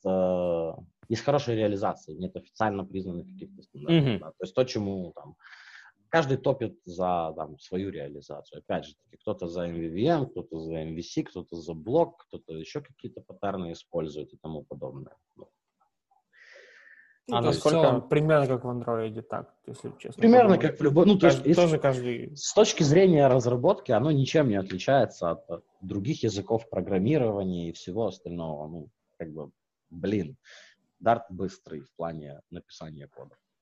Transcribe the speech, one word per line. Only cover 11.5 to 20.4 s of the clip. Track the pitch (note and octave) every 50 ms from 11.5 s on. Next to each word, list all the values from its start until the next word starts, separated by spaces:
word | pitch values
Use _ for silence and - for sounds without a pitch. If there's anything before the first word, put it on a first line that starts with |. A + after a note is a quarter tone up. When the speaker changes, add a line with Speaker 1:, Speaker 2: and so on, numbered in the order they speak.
| E2+
Speaker 1:
за | E2+ D#2 E2 E2
блок, | D#2+ D2+ G#2+ C3+ E3 E3+ E3+ - - _ _
кто-то | - - - - D#2+
ещё | D#2+ - - - D3 C#3+
какие-то | - _ _ - F#2 F#2 F#2 -
паттерны | - F2+ - - G2 G2 F#2+ F2+ E2+ E2
использует | - - _ - E2+ D#2+ D#2 D2 D2+ C#2 - D2
и | _
тому | - D#2+ D#2+ D2 C#2+
подобное. | - D2 C#2 C2+ C2 C2+ C#2 C2+ - - _ _ _ _
Ну. | - - - _ _ _ _ _ _ _ _ _ _ _ _ _ _ _ _ _ _ - - - - - - - - - - - - _ _ _ _ _ -
Speaker 3:
Ну, | A#2+
Speaker 2:
А | A#2+
Speaker 3:
то | A#2 D3+
есть | C3+ -
в | -
Speaker 2:
насколько |
Speaker 3:
целом | D#3 D#3+ E3 D3+ C3 B2 B2+ -
примерно | - D#3 D3+ D3+ D#3 D#3 D3 C#3
как | B2+ C3 A#2+ B2+
в | B2
андроиде, | B2 B2 A#2 A#2+ A#2 A2+ A2 A2 G#2+ A2+ A2
так, | - A2 - - - _ _ _
если | - - - - - - -
честно | - - - -
Speaker 1:
Примерно | - A3+
Speaker 3:
подумать. | A#3+ B3